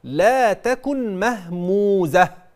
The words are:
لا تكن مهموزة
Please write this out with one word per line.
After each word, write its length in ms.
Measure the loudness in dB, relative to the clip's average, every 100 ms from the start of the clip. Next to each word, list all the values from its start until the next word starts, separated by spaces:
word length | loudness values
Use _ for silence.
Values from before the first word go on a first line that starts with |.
لا 500 | -8 0 2 4 0
تكن 680 | 0 -4 -4 -4 -4 -4 -2
مهموزة 1120 | -4 -4 -8 -6 -2 0 2 2 2 2 2 0 -20